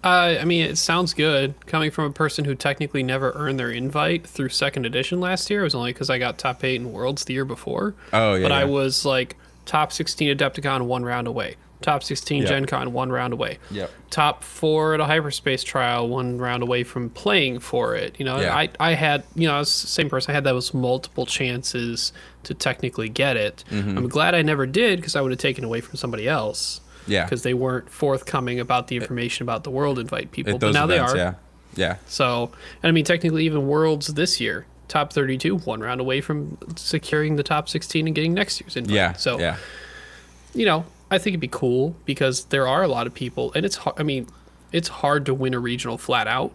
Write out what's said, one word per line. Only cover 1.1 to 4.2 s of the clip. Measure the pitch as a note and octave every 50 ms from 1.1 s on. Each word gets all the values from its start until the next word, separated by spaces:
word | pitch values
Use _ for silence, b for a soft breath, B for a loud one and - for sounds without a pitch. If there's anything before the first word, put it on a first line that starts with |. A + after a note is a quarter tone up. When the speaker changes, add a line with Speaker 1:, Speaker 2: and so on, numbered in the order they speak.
Speaker 1:
good. | - - D3+ D#3 D3 C3+ C3+ C3+ C#3+ - -
Coming | - - D#3 D#3 D3+
from | - - D#3
a | C#3+
person | C#3+ - D#3 D3+ - - D3
who | C#3+ C3+
technically | C3 - D3 C#3 - D3+ C#3 - C#3
never | C3 B2+ B2+ C3+ C3+ B2+ -
earned | C#3+ D3 C#3+ C3+ C3
their | B2 A#2+
invite | A#2 A#2+ B2+ C3+ C#3+ D3 D3+ D#3 F3 E3+